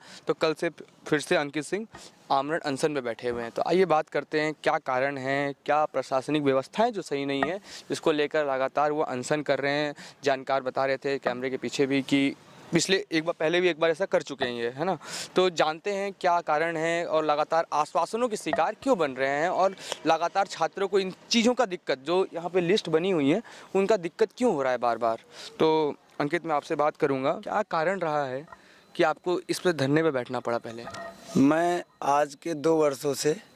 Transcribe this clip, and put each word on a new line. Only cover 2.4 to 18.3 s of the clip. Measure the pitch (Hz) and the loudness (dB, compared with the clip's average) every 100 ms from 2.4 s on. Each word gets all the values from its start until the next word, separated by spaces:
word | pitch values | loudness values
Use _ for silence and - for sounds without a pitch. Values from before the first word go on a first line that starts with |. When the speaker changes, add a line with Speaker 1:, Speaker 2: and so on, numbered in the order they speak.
| 143 165 | 0 -2
Speaker 1:
अनशन | 147 135 156 | -2 -2 0
में | 143 | 0
बैठे | 120 110 123 | -4 -4 -4
हुए | 120 | -4
हैं। | 117 | -6
तो | - - | -4 0
आइए | 180 180 | 2 4
बात | 156 - | 2 0
करते | 147 135 156 | -6 -2 -2
हैं | 156 147 | -2 -2
क्या | 156 156 | 0 0
कारण | - 127 139 139 | 0 0 0 -2
है, | 131 139 143 139 - | -2 -2 -2 -6 0
क्या | 147 151 | 0 2
प्रशासनिक | 135 - 135 147 151 | -2 -2 -2 0 2
व्यवस्थाएं | 139 135 - - 240 | 4 2 0 0 0
जो | 202 | 0
सही | - 143 139 | -6 -4 -2
नहीं | 139 143 | -2 -2
है, | 196 - - - | -4 -10 -18 -8
जिसको | 139 165 | 0 2
लेकर | 151 147 156 143 | 2 0 0 0
लगातार | 131 131 143 151 | -2 -2 0 0
वो | 151 | 0
अनशन | - 127 123 151 | -2 -4 -2 -2
कर | 143 135 | 0 0
रहे | 139 | 0
हैं। | 147 147 - - - | 0 -2 -6 -18 -4
जानकार | 139 131 131 135 | -2 -2 0 -2
बता | 127 135 135 | 0 -2 0
रहे | 131 | 0
थे | 139 135 | -2 -2
कैमरे | 123 123 131 | -2 -4 -4
के | 131 | -4
पीछे | 120 - 135 | -6 0 2
भी | 139 | 2
कि | 131 139 139 - - - - | 2 2 2 -2 -18 -20 -2
पिछले | 165 - 190 - | 0 2 0 0
एक | 160 165 | -2 -2
बार, | - | -2
पहले | 160 175 | 0 2
भी | 180 | 2
एक | 156 | 2
बार | 165 | 0
ऐसा | 160 190 | 2 0
कर | 180 | 0
चुके | 143 135 123 | -2 -6 -4
हैं | |
ये, | 120 117 | -2 -4
है | 135 185 | -2 -4
ना? | 160 - - - 190 | -4 -6 -12 -2 2
तो | 185 | 2
जानते | 165 156 160 208 | 2 0 0 -4
हैं | 196 202 185 | -4 -4 -2
क्या | 180 175 | 0 2
कारण | 165 151 165 160 | 2 0 0 0
है | 165 170 170 | 0 -2 0
और | 156 151 | 0 2
लगातार | 147 151 165 - | 0 2 0 0
आश्वासनों | 147 151 175 170 226 | -2 0 0 -2 -2
के | 247 | -4